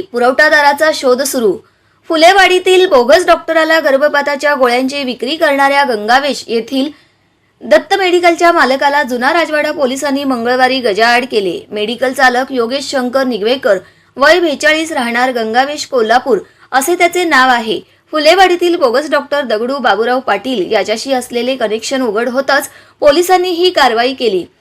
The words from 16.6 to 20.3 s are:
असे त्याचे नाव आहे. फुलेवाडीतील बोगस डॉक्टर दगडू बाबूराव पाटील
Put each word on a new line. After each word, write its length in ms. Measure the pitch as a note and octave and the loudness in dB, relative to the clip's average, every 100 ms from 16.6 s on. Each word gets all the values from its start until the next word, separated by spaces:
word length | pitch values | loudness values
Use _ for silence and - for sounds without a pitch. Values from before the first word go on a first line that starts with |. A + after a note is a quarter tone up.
| - | -4
असे 220 | C4 C4 | -2 0
त्याचे 300 | F4 F4 F4+ | 0 0 0
नाव 260 | E4+ C4+ C4 | 0 2 2
आहे. 300 | A#3 A3 - - _ _ | 0 -2 -6 -8 _ _
फुलेवाडीतील 640 | D4+ D4+ F#4 F#4 F4 F4 E4+ | 0 2 4 4 2 0 0
बोगस 340 | C4 B3 D4+ | 0 0 -2
डॉक्टर 340 | D4 C4+ C#4+ | -2 -2 -4
दगडू 340 | B3+ G#3+ A#3+ C#4 | -2 -4 -4 -2
बाबूराव 420 | A#3 G3+ A#3 B3+ | 0 0 0 -2
पाटील 500 | B3 | -2